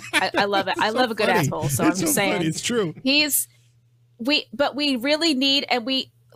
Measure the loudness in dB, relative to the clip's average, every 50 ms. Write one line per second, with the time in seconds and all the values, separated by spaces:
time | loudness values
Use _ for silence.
0 | -6 -2 0 0 0 2 0 0 0 2 0 0 0 0 -2 0 0 0 2 0
1 | 0 0 0 0 0 2 2 2 0 0 -2 -4 -4 -2 -2 2 2 2 2 0
2 | -2 0 0 0 0 0 0 0 -2 -2 -2 -4 -4 -2 0 0 0 -2 -4 -4
3 | 0 2 2 2 2 2 0 -2 -4 -4 _ _ _ _ _ _ _ _ _ _
4 | _ _ _ -6 -2 0 0 0 -2 -6 -2 -2 -2 0 0 -2 -2 0 0 0
5 | 0 0 0 2 2 0 2 2 2 2 2 2 2 0 -2 -2 -2 -2 -4 -4
6 | -4 -8 _ _ _ _ -20